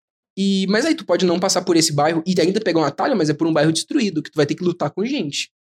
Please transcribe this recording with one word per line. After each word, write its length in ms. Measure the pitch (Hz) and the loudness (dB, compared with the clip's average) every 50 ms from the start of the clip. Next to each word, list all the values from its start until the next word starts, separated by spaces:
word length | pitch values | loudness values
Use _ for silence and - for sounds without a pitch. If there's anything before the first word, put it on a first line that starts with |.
| _ _ _ _ _ _ - 190 | _ _ _ _ _ _ -4 -2
E, 280 | 196 196 196 190 190 185 | 0 2 2 2 2 0
mas 160 | 208 214 220 | 0 2 2
aí 100 | 330 311 | 0 0
tu 100 | 320 - | -2 -2
pode 200 | - 175 170 185 | -2 0 2 2
não 160 | 180 170 175 | 2 2 2
passar 220 | 180 190 - 185 | 0 0 0 0
por 140 | 185 - 175 | 0 2 2
esse 160 | 165 160 - | 2 2 0
bairro 300 | 147 143 147 160 170 160 160 | 0 2 2 2 0 0 -2
e 120 | 185 185 185 | -2 0 2
ainda 200 | 160 175 190 214 | 2 2 0 0
pegar 200 | - 185 165 165 | 0 0 0 2
um 40 | 156 | 0
atalho, 320 | 135 - - - 302 269 | 0 -2 -2 -2 0 0
mas 140 | 196 156 151 | 2 2 0
é 40 | 147 | 0
por 120 | 143 165 | 0 0
um 60 | 165 | 0
bairro 200 | 160 151 147 160 | 2 2 2 2
destruído, 500 | 160 - - - 311 302 226 196 165 151 | 2 -2 -2 -2 -2 0 0 0 -2 -4
que 80 | 147 - | -8 -4
tu 60 | - | -2
vai 80 | 156 143 | 0 0
ter 80 | 143 160 | 0 0
que 80 | - | -2
lutar 280 | 180 180 170 - 156 147 | -2 -2 -2 -2 -4 -4
com 140 | - 185 202 | -4 -4 -4
gente. 460 | 247 294 277 175 143 147 - - - _ _ | -4 -2 -4 -4 -4 -6 -8 -10 -10 _ _